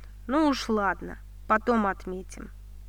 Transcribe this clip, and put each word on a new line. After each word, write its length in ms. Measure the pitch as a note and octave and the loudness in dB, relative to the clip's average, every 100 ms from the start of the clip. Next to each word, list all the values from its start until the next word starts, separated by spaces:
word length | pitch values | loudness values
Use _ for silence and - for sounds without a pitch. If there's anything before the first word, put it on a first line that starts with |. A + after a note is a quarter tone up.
| - - - | -12 -14 0
Ну 200 | C#4 D#4 | 4 4
уж 220 | C4 - | 4 2
ладно, 480 | G#3+ G3+ F3 F3 - - - - | 2 2 0 -4 -10 -14 -16 2
потом 400 | G#3+ A3+ A#3 G3+ | 4 6 4 4
отметим. 640 | F#3 - F#3 F#3+ - F#3+ - - - | 0 -4 -8 -8 -12 -12 -14 -16 -16